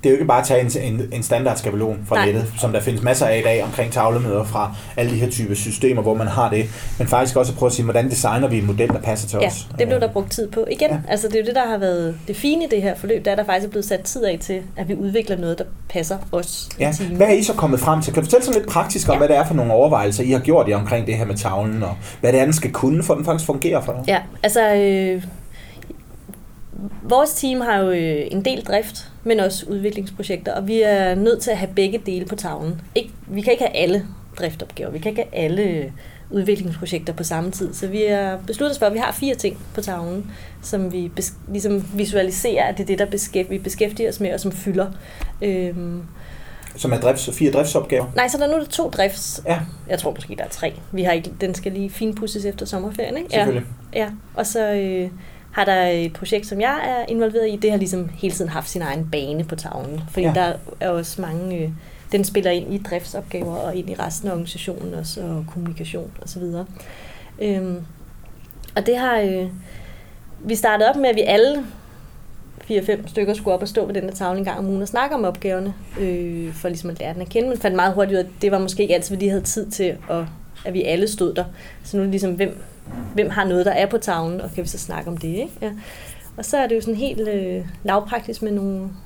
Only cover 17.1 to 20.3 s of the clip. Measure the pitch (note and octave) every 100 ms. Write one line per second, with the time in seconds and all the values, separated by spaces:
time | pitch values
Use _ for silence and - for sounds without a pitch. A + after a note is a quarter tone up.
17.1 | F3 G#3 G#3 G#3+ - D#3 B2+ D#3+ D#3 D#3
18.1 | - D#3 B3 B3+ A3+ G3+ - - F#3 D#3+
19.1 | C#3 D3 C#3+ D#3 D#3+ A#2 A2 D3 C3 G2+
20.1 | G2+ B2+